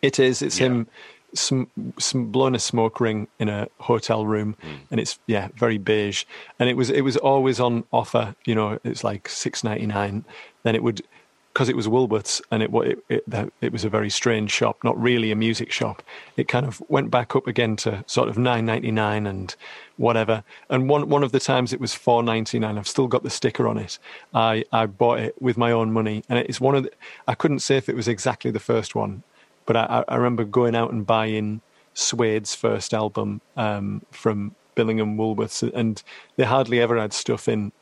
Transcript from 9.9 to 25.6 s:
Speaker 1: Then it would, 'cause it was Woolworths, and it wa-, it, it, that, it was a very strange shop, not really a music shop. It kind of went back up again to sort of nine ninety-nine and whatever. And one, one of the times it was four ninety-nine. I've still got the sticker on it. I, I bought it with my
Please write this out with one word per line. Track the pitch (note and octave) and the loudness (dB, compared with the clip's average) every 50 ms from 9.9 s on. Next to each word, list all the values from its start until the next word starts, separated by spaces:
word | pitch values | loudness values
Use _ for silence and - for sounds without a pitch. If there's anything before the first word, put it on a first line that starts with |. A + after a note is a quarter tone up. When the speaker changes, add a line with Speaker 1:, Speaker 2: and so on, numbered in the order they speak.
| G#2 G2+ G2+ G2+ G2 G#2+ - - - - - - _ _ _ | -2 -2 -2 -2 -4 -6 -8 -10 -18 -20 -20 -20 _ _ _
Speaker 1:
Then | A#2 A2 | 0 0
it | A2+ A2 | 2 0
would, | A#2 A2 F#2+ - _ _ - _ _ _ _ _ _ _ | 0 -2 -2 -10 _ _ -20 _ _ _ _ _ _ _
'cause | - C3+ A#2 | 0 0 2
it | B2+ | 2
was | A#2+ G#2+ | 0 0
Woolworths, | A2 A2+ B2+ C3 A2+ A2 G#2+ G2 - - - - _ | 2 2 2 2 2 0 -2 0 -2 -6 -6 -4 _
and | - G#2+ A2 | -2 -2 0
it | - | 0
wa-, | A2+ A#2 | 0 0
it, | - A#2+ - - - _ | 0 0 -2 -4 -4 _
it, | A#2 A2 - - | -2 -2 -2 -4
that, | A2+ A2 G#2+ - _ _ | -4 -4 -4 -6 _ _
it | - A#2+ | -4 -4
was | A#2 A#2 - | -2 -2 -4
a | A2 | 0
very | G2 G#2+ G#2+ G#2 | 0 0 0 0
strange | - - - B2 A#2 G#2+ G#2+ G#2 | -4 -2 0 0 2 2 0 -2
shop, | - - A#2+ A2+ A2 _ - | 0 0 0 0 0 _ -2
not | A#2+ - - | -2 0 2
really | A#2 B2 B2 A#2+ A2+ A2 | 2 2 2 2 2 0
a | G#2+ | 0
music | G#2+ A2 A2+ A2+ - A#2 - | 2 2 0 0 -2 -4 -6
shop. | - - B2 A2 G2 - - - - - - - _ | -4 -4 -4 -4 -4 -8 -16 -20 -20 -20 -20 -8 _
It | - - | -4 -2
kind | - - B2 C#3 | 0 0 0 0
of | C3+ A2+ - - - | 0 -6 -8 -4 0
went | D3+ C#3 C#3 A2+ | 0 0 2 2
back | - B2 B2 - - | 0 0 0 2 0
up | C3+ - | -2 0
again | - G#2+ B2 A#2+ A2+ A2 | 0 0 0 2 2 0
to | G#2 - A2 G#2 G2 - | -2 -2 -4 -4 -4 -8
sort | - - C3+ A#2+ | -2 0 0 0
of | A2+ A2 | 2 0
nine | A2 B2 B2 B2 A#2 A2+ | 0 2 2 2 2 0
ninety-nine | A2+ A2 A2+ - A#2+ A2 A2 G#2+ G#2 G#2 G#2+ G#2 | 0 0 0 0 0 0 2 2 2 0 0 -2
and | G2+ G2 F#2+ F#2+ F#2 - _ - - - - - - _ | -4 -4 -6 -8 -10 -12 _ -16 -20 -18 -18 -20 -20 _
whatever. | - A#2+ A#2 A#2 A2+ A2 G2+ A2+ A2 - _ - - - _ | 0 2 2 4 2 2 2 0 0 -2 _ -20 -20 -6 _
And | - B2+ C3 C3 | 0 0 4 4
one, | C#3+ D3 D3 C3+ | 2 2 4 2
one | C#3+ C#3+ C#3+ | 2 2 2
of | B2+ | 2
the | A2+ C3+ | 2 0
times | - - C3+ B2+ B2+ A2+ B2+ | 2 2 2 2 2 0 -2
it | - | -4
was | B2 A2 - | -4 -4 -6
four | - - - A#2+ A#2 A#2 | -2 2 4 4 4 4
ninety-nine. | A#2 A2+ A2+ A2 - - A#2 A2 G#2+ G#2+ | 2 0 0 -2 -2 -2 -2 -2 -2 -4
I've | G#2 G2+ | -4 -6
still | - - - C3+ | -4 0 0 2
got | B2+ B2 B2 | 2 2 0
the | - C3 | -2 -4
sticker | - - - B2 - - B2 | -6 -2 -2 -2 0 2 0
on | A2+ A2+ | 0 0
it. | G#2+ G2+ F#2 - - _ - - - - _ - | -2 -6 -8 -12 -14 _ -20 -20 -20 -20 _ 0
I, | A#2 A2+ A2+ A2 A2 - - | 2 2 2 2 0 -2 0
I | - A2+ A2+ | 0 0 0
bought | G#2 G2 - B2 A#2 A#2+ A#2 | 0 0 2 2 2 4 2
it | A2+ A2+ - - | -2 -4 -6 -2
with | C3 B2+ A#2 | -2 0 2
my | A#2 | 2